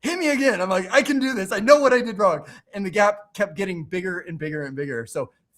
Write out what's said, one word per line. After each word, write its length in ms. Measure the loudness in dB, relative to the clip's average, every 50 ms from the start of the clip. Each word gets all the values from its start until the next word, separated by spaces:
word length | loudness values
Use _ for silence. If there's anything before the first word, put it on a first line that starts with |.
Hit 180 | -4 -4 -4 0
me 100 | 0 0
again. 320 | 0 2 2 2 2 2
I'm 80 | 0 0
like, 220 | 0 0 -2 2
I 100 | 2 2
can 180 | 2 4 0 0
do 140 | 0 -2 -2
this. 180 | -4 -4 -4
I 80 | -4 -4
know 200 | 6 6 6 8
what 140 | 8 4 4
I 80 | 4
did 160 | 2 0 -2
wrong. 280 | 2 2 2 2 2 -4 -12 -20 -20 _ _ -10
And 120 | -8 -8
the 40 | -4
gap 440 | 0 2 4 4 2 0 -6 _ _
kept 220 | -4 -4 -4 -2
getting 280 | -6 -6 -6 -6 -8 -8
bigger 360 | -6 -6 -6 -4 -4 -6 -8
and 180 | -8 -10 -10
bigger 260 | -8 -8 -6 -6 -6 -8
and 120 | -8 -8
bigger. 300 | -8 -8 -6 -6 -8 -8
So 260 | -8 -8 -8 -8 -8 _ _ _ _ _